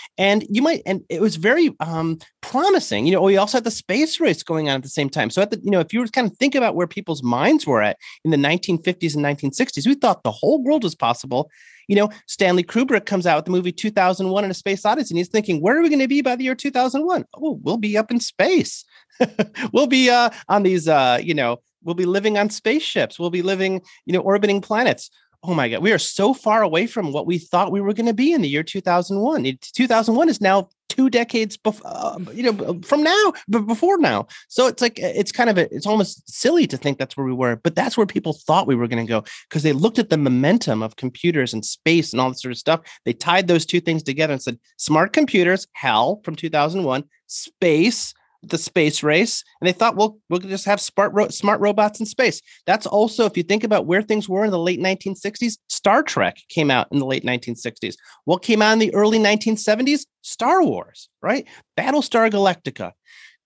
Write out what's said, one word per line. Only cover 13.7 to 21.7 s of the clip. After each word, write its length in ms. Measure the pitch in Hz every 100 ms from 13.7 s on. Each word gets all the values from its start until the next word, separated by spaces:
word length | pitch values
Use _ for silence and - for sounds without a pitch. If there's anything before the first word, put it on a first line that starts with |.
two 180 | 175 214
thousand 380 | 208 185 185 190
one 160 | 190
and 60 | 196
A 40 |
Space 300 | 180 202 -
Odyssey, 280 | 208 262 233
and 60 | 170
he's 100 | 180
thinking, 340 | 214 208 160
"Where 160 | 175 294
are 40 |
we 60 | 339
gonna 180 | 294 262
be 140 | 277
by 160 | 262 247
the 80 |
year 100 | 262
two 160 | 254 285
thousand 360 | 262 254 269 330
one? 180 | 359 -
Oh, 240 | - 302 247
we'll 160 | - 226
be 180 | 208 208
up 140 | 220
in 100 | 240
space. 640 | - - 196 359 - - - _ _ _
<laughs> 60 | 247 - 208 - 254
We'll 140 | 240 277
be, 240 | 262 254
uh, 180 | 240 240 - -
on 120 | 208
these, 260 | 190 180 160
uh, 300 | 147 131 120
you 100 | 165
know, 300 | 151 120 120 _